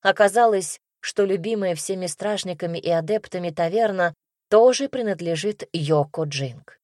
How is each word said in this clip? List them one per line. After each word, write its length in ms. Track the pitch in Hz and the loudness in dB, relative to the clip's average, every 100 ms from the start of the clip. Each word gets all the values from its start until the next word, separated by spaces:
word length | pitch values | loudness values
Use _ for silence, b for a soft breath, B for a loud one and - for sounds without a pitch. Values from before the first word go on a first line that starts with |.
Оказалось, 760 | 196 190 202 202 233 196 175 - _ _ | 0 4 4 4 4 2 -4 -12 _ _
что 240 | - - 196 | -8 -2 0
любимая 500 | 190 185 220 190 165 | 0 -2 -2 -2 -4
всеми 300 | - 190 180 | -6 -6 -6
стражниками 720 | - 202 202 185 170 175 165 | -6 -6 -4 -6 -6 -6 -6
и 120 | - | -2
адептами 600 | 165 160 214 - 180 175 | -2 0 -4 -4 -8 -6
таверна 640 | 160 170 202 220 190 175 156 _ _ _ | -2 -2 0 0 0 -2 -2 _ _ _
тоже 380 | 214 247 247 277 | 8 8 6 -4
принадлежит 800 | 254 220 185 170 165 196 208 - | -4 -4 -4 -2 -2 -4 -6 -8
Йоко 500 | 165 147 156 143 - | -6 0 2 2 -4
Джинг. 560 | 156 139 135 117 - _ | -6 -4 -8 -10 -20 _